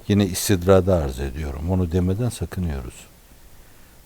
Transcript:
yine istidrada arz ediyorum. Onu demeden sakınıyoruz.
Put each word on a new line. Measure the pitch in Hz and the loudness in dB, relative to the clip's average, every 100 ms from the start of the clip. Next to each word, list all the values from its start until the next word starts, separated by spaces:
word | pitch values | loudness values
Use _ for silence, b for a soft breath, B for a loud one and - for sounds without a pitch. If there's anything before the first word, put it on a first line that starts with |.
| - | 0
yine | 101 98 | 2 2
istidrada | 92 - 92 87 95 90 90 | 0 0 2 6 6 6 2
arz | 71 65 | 0 -4
ediyorum. | 69 69 76 69 82 | -6 -6 -8 -6 -2
Onu | 92 87 | 0 0
demeden | 90 90 98 123 | 0 0 0 -4
sakınıyoruz. | - - 92 87 69 62 - - - - - b b b b b b | -4 -8 -6 -4 -6 -10 -16 -20 -20 -20 -20 b b b b b b